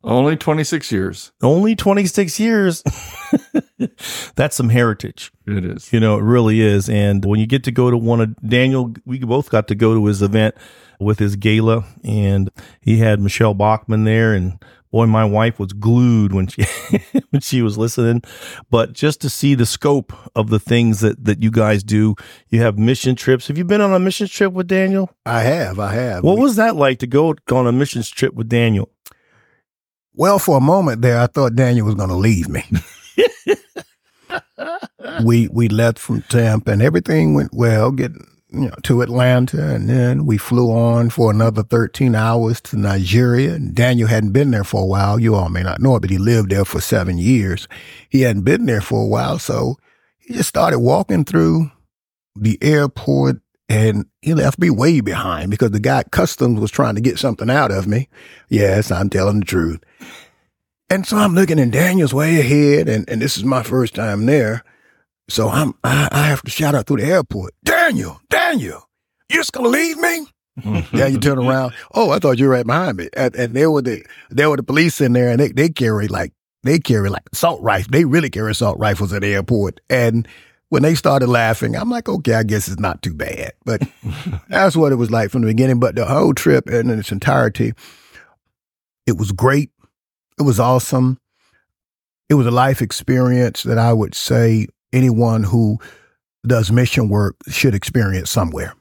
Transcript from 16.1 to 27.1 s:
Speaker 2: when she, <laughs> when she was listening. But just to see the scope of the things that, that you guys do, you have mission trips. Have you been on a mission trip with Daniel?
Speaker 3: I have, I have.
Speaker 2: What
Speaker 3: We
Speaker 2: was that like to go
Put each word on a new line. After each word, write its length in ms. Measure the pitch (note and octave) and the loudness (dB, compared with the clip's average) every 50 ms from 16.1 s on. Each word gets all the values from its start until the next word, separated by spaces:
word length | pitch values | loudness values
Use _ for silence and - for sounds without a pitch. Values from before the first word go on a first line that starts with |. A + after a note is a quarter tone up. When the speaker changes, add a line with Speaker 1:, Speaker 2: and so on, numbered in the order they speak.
| A#2 A2 G#2 G2 F#2+ | 4 2 2 2 0
Speaker 2:
when 140 | G2 F#2 | 0 -2
she, 160 | F2+ - - A2 | -2 -2 -4 -4
<laughs> 680 | - - - - - - - - - - C4+ - _ | -4 -4 -10 -4 -2 -2 -2 -2 -2 -4 -4 -4 _
when 100 | - C#3+ | -4 -4
she 200 | - - - B2+ | -2 0 -2 0
was 160 | A#2 A2 G2+ | 0 0 0
listening. 460 | A2 A2 A#2 - - A#2 A#2 A#2 A#2+ - - - - - - - - - _ | -2 -2 -2 0 0 0 2 2 0 -2 -8 -20 -20 -20 -18 -20 -20 -6 _
But 220 | - A#2 A2+ A2 - | 2 2 2 0 -2
just 260 | - - D3+ D3 - | -2 -2 -2 -2 -2
to 80 | - C#3 | -6 -8
see 240 | - - - C#3+ C#3+ | -6 -2 2 2 2
the 120 | B2 A#2+ | 2 2
scope 460 | - - - - D3 C#3+ C#3 - _ - - - - _ | -2 -2 -2 0 0 0 0 -2 _ -16 -20 -20 -8 _
of 140 | A#2 G#2+ A2 | -4 -2 0
the 100 | A2 G#2+ | 0 -2
things 420 | - - A#2+ A#2+ A#2 A2+ A2 G2 | 0 0 0 2 4 2 2 2
that, 240 | A2 G#2+ - - - | 0 0 0 0 -2
that 180 | G#2+ G#2 - - | -2 -2 0 0
you 80 | A2 | 0
guys 320 | A2 A2+ A2 G#2+ G#2+ G2+ G2+ | 2 2 2 2 0 0 -2
do, 320 | G#2+ G#2+ G#2+ G#2+ A2 G#2+ - - - - - _ _ | 0 0 2 2 2 0 -2 -8 -20 -20 -20 _ _
you 120 | - A2+ | 0 2
have 180 | A#2+ A2+ G#2 G#2 | 2 2 2 2
mission 360 | G#2+ A#2 C3 A#2+ - C3 C3 | 2 2 2 0 0 -2 -2
trips. 320 | A#2 - - C3 B2 - | -2 2 0 0 0 0
Have 100 | - C#3+ D#3 | -6 -6 -6
you 60 | F3+ | -2
been 160 | E3+ G#3 G#3 | 0 0 2
on 120 | G#3 G3 F#3+ | 2 2 2
a 60 | F#3 | 2
mission 280 | F#3 F#3+ F#3 - G#3 | 0 0 -2 -4 -6
trip 260 | F#3+ - - G#3 F#3+ F3+ | -6 -2 -2 -2 0 0
with 120 | F#3 F#3 | -4 -4
Daniel? 440 | F3 F#3+ F#3+ F#3+ F#3+ G3 G3 F#3+ F3 _ _ _ | -2 0 0 0 0 0 -2 -2 -4 _ _ _
Speaker 3:
I 160 | G#2+ A#2 A#2 | -4 -2 0
have, 360 | A2 B2+ D3+ F3 - G2+ F#2 | 2 0 0 0 -2 -6 -6
I 160 | G2 G#2 G2 G2 | -6 -6 -4 -4
have. 300 | A2+ B2+ B2 - - A#2 | -4 -4 -4 -4 0 2
Speaker 2:
What 140 | D3+ F#3+ | 2 2
Speaker 3:
We 60 | G#3+ C4 | 4 2
Speaker 2:
was 120 | C#4+ A3+ | 2 2
that 200 | G3+ A3 A#3 G3+ | 2 0 0 2
like 200 | D#3+ C#3+ C3+ C3 - | 2 0 0 0 -2
to 80 | - | -6
go 280 | B2 | 0